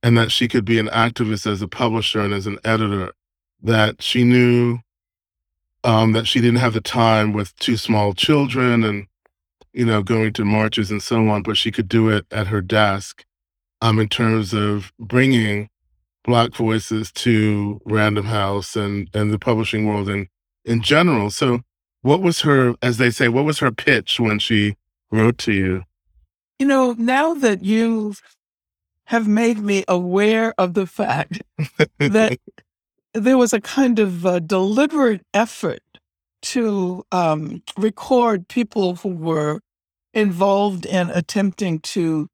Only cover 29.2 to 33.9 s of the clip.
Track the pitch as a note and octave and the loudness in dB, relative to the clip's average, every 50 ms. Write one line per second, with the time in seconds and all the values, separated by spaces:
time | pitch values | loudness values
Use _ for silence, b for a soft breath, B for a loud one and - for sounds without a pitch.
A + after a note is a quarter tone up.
29.2 | A3+ G#3 G#3 G#3+ A#3 A3+ A#3+ G#3+ G#3 G3+ G3+ G3 F#3+ - F#3 F3+ F3+ F3+ F3+ G3 | 2 2 2 2 2 2 0 0 -2 -2 -2 -2 0 0 0 0 0 0 0 2
30.2 | G3+ G#3+ A3 A3 A3+ A3+ - - F#3 F3+ E3+ G3+ G3 F3 - - G#3+ - B2 C#3+ | 2 2 2 2 0 -2 0 0 -2 0 0 -2 -4 -4 -4 -6 -4 -2 -2 -2
31.2 | - - F3 - - _ _ - D3+ - _ - D#3 - _ _ D3 C#3+ G3 G#3+ | -4 -6 -8 -14 -14 _ _ -8 -8 -8 _ -2 -2 -2 _ _ 0 2 4 2
32.2 | A3 G#3+ B2 - _ - _ _ _ _ _ _ _ _ _ _ _ _ _ A3+ | 2 2 -2 -6 _ -20 _ _ _ _ _ _ _ _ _ _ _ _ _ -2
33.2 | G3+ B3 C4 C4 B3 A3 - G#3+ G#3 - - C#4 C4+ B3 | 2 2 4 4 4 2 2 -2 -4 -4 0 0 2 2